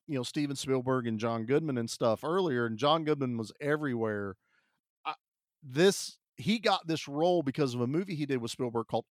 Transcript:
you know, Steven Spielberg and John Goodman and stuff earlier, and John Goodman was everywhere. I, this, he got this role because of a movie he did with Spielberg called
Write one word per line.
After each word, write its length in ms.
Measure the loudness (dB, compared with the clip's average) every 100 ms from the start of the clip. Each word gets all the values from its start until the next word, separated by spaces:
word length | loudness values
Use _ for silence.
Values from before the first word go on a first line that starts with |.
| -4
you 80 |
know, 80 | -4
Steven 320 | -2 -2 -2
Spielberg 520 | -4 0 0 2 0 0
and 120 | 0
John 260 | -2 -2
Goodman 320 | 0 0 2 -2
and 120 | -4
stuff 340 | 0 2 2
earlier, 420 | 0 0 2 0
and 120 | 0 0
John 260 | 2 2
Goodman 340 | 2 0 0 -2
was 140 | -6 -6
everywhere. 760 | -2 0 0 0 0 -2 -4 -8 _ _ _ _ _ _
I, 100 | -10 -10 _ _ _ _
this, 560 | -4 4 4 4 -4 -14 _ -6
he 220 | -2 0
got 280 | 2 0 0
this 200 | -4 -4
role 360 | 0 2 4
because 300 | 2 0 0
of 80 | 0
a 60 | 0
movie 280 | 0 -2
he 100 | -4
did 140 | -2 -2
with 120 | -2
Spielberg 360 | -4 -2 -2 -2
called 180 | -4 0